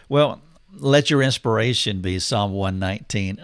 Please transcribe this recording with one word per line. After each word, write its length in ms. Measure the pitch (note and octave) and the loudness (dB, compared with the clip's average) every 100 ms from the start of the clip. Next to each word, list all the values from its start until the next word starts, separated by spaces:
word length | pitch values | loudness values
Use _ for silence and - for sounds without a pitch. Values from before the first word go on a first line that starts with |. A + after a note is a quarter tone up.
| - | -2
well, 320 | C#3 D3 - - _ _ - | 2 2 -2 -16 _ _ -4
let 360 | C#3 C#3+ C#3+ | 2 4 4
your 100 | C#3+ | 2
inspiration 800 | C3+ B2 A#2+ A2 A#2+ A#2 - G2 | 2 0 0 0 2 0 -2 -2
be 160 | F#2 F#2 | -2 -2
Psalm 360 | - A2 G2+ | -2 0 0
one 260 | G2 F#2+ F#2+ | -2 -2 -2
nineteen 580 | F#2+ G#2 - G#2 F#2+ G2 | -4 -4 -6 -4 -4 -6